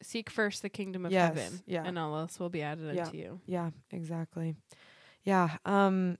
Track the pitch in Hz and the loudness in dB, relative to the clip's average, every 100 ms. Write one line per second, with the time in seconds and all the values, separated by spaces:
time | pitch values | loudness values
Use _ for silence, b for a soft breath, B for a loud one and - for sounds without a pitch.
0 | - 233 214 - 208 - 202 - 190 185 | -8 -6 -4 0 0 -2 -6 -6 -6 -4
1 | 175 185 170 156 90 180 - 175 170 175 | 2 4 4 4 -2 -6 -4 -4 -2 -4
2 | 156 151 160 - 175 175 147 160 156 175 | -2 -2 -4 -6 -4 -4 -4 -4 -4 -4
3 | 160 156 98 180 - 180 170 - - 175 | -4 -6 -10 -12 -4 -2 -2 -6 -10 -8
4 | 160 165 160 165 165 156 - b b b | -6 -6 -6 -4 -4 -4 -12 b b b
5 | b b 196 190 170 165 - 202 196 190 | b b 2 4 4 0 2 6 6 6
6 | 180 | 2